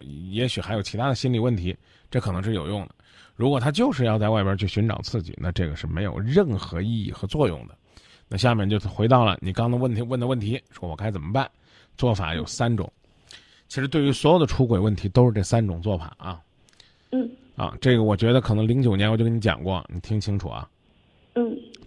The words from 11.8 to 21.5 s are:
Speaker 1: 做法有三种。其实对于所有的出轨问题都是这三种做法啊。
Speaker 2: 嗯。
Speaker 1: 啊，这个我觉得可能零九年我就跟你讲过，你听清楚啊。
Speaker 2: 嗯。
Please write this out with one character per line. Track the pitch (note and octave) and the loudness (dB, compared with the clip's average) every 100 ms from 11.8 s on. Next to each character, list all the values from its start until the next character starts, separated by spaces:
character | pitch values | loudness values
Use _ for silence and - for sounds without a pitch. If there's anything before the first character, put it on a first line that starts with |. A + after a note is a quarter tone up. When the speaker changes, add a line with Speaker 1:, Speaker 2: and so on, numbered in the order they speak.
| _ - | _ -2
Speaker 1:
做 | B2 F#2+ | 0 2
法 | D#2+ | -2
有 | E2 - | -4 -6
三 | - A#2+ A2 | -2 0 0
种。 | - - _ _ _ - _ _ _ | -4 -12 _ _ _ -20 _ _ _
其 | - | -6
实 | C3+ | -2
对 | D#3 | 2
于 | C#3 | 2
所 | B2+ D3 | 4 6
有 | F3 | 6
的 | D3 | 6
出 | - B2 | 2 4
轨 | G2+ | 4
问 | G#2+ G2 | 2 0
题 | G2+ | 2
都 | B2 B2 | 6 6
是 | |
这 | G#2 | 4
三 | F#2 A#2 G#2+ | 2 2 2
种 | E2+ | -2
做 | G2 F2+ | -4 -4
法 | D#2+ - | -6 -12
啊。 | E2 E2+ - _ _ _ _ _ _ | -12 -12 -16 _ _ _ _ _ _
Speaker 2:
嗯。 | C4 A#3 - _ - | -4 -4 -8 _ -8
Speaker 1:
啊， | - - | -8 -2
这 | C3 A#2+ | 2 4
个 | |
我 | G#2+ G2+ | 4 2
觉 | A2+ | 4
得 | B2+ | 2
可 | A#2 G#2+ | 2 2
能 | A2 | 2
零 | B2+ | 2
九 | B2 G2 | 2 2
年 | G#2 | 2
我 | A2+ | 2
就 | |
跟 | A2+ A2+ | 2 2
你 | |
讲 | G#2 B1 | 0 0
过， | F2 F2+ - | -2 -4 -6
你 | F2 | -10
听 | - G#2+ | -4 -4
清 | G#2+ G2+ | -2 -4
楚 | F2 | -4
啊。 | A1 - _ _ _ _ _ _ A#3+ | -8 -12 _ _ _ _ _ _ -4
Speaker 2:
嗯。 | A#3 | -2